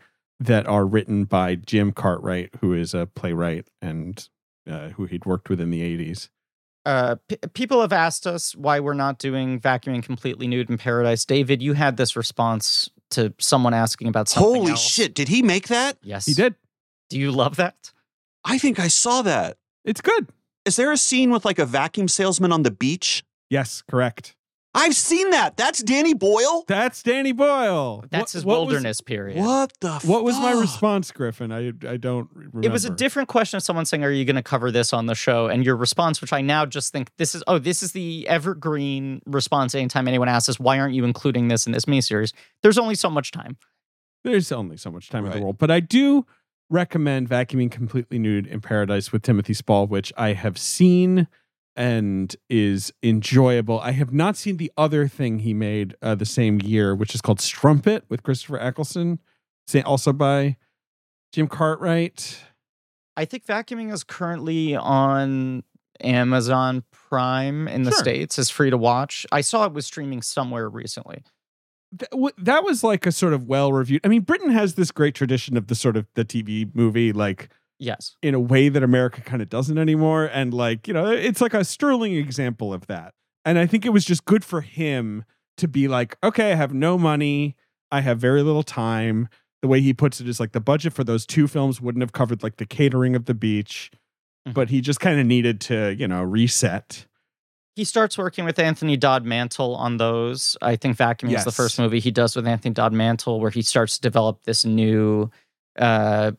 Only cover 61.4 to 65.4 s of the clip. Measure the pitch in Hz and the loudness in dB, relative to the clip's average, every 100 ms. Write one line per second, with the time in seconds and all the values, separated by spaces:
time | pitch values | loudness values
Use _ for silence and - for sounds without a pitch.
61.4 | 156 - 156 156 180 165 170 - - - | -4 0 -2 0 0 0 -2 -6 -16 -16
62.4 | - _ _ _ _ _ _ - 160 254 | -20 _ _ _ _ _ _ -8 -8 -8
63.4 | - 214 226 233 220 202 - - 175 170 | -6 -6 -6 -10 -8 -10 -12 -8 -6 -6
64.4 | 160 165 160 143 - 135 139 139 135 135 | -4 -2 -2 -2 0 2 2 2 0 -2